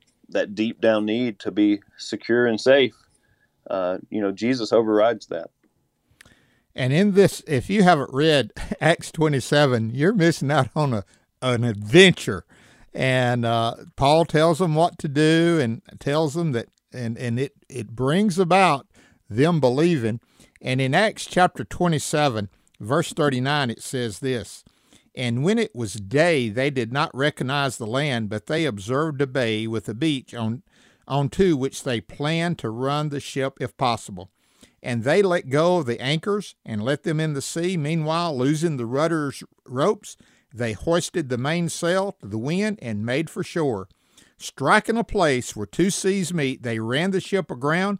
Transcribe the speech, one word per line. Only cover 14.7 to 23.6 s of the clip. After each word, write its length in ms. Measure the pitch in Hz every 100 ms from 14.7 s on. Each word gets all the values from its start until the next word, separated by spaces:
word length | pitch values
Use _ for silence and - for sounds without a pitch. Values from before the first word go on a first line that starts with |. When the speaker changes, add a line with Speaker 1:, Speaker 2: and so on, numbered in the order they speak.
Speaker 2:
what 240 | 156 170 -
to 100 | 165
do 500 | 139 156 165 170 165
and 220 | 120 117 _ -
tells 360 | 143 147 160
them 180 | 151 170
that, 160 | 117 - _ _
and, 260 | 127 117 117
and 200 | 123 117
it, 140 | 139 _ -
it 220 | 123 110
brings 480 | 117 131 175 214 170
about 480 | 175 185 185 139 - _ _ _ -
them 320 | 104 156 165
believing. 600 | 131 131 170 160 113 113 _ _ - _
And 200 | 127 127
in 140 | 131
Acts 320 | 156 214 - -
chapter 380 | 180 180 -
twenty-seven, 840 | - - 180 156 - 156 147 110 101 _ _ -
verse 320 | 104 151 -
thirty-nine, 580 | - 147 127 131 147